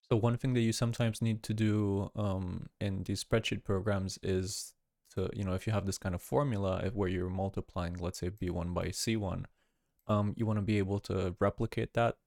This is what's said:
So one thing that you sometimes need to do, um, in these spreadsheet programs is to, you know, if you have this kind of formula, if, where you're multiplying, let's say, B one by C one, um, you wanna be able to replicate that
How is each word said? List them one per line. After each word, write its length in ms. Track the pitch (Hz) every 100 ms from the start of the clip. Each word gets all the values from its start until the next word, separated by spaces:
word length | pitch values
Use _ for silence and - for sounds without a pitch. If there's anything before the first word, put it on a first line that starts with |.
| _
So 60 | 113
one 200 | 117 120
thing 160 | 135
that 80 | 123
you 100 | 113
sometimes 500 | 113 117 113 117 107
need 220 | 113 110
to 100 | -
do, 560 | 107 110 107 104 98 98 -
um, 540 | 104 95 90 90 - _
in 220 | 101 95
these 200 | 92 101
spreadsheet 400 | - 117 - 104
programs 540 | - 98 104 101 95 -
is 500 | - 92 92 - - _ _ _ _
to, 160 | - 95
you 100 | -
know, 100 | 95
if 140 | 92 -
you 60 |
have 120 | 104 98
this 140 | 92
kind 160 | 98 90
of 60 |
formula, 600 | - 131 143 104 98 92
if, 100 | 95 95
where 140 | 95
you're 200 | 92 90
multiplying, 680 | 92 95 - - 90 87 90
let's 240 | 87 -
say, 100 | 87
B 200 | 101 90
one 240 | 85 87
by 160 | 87 87
C 240 | - - 110
one, 300 | 98 90 - _ _ _ _ _ -
um, 260 | 107 104 -
you 80 | 110
wanna 180 | 107
be 160 | 98 104
able 200 | 95 101
to 340 | - 98 92 90
replicate 540 | 101 - 113 - 113
that 240 | - 117 -